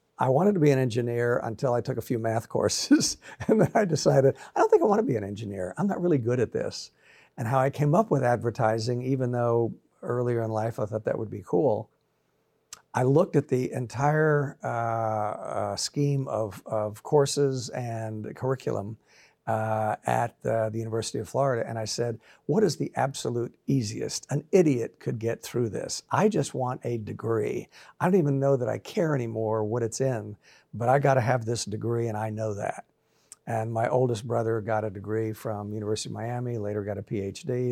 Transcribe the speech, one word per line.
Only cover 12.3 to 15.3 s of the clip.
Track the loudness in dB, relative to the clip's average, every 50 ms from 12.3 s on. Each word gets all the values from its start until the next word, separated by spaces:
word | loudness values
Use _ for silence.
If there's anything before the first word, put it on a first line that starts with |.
| _ _ _ _ _ _ _ _ -20 -20 _ _ -2
I | 2 4
looked | 4 6 4 4 4 2
at | 0 0 2
the | 0 0 0 -2 -4
entire, | -6 -6 -6 -4 0 2 2 4 4 4 4 2 2 0 -2 -6 -8 -6
uh, |
uh, | -4 -4 -2 -2 -2 -2 -2 -2 -2 -2 -2 -2 -4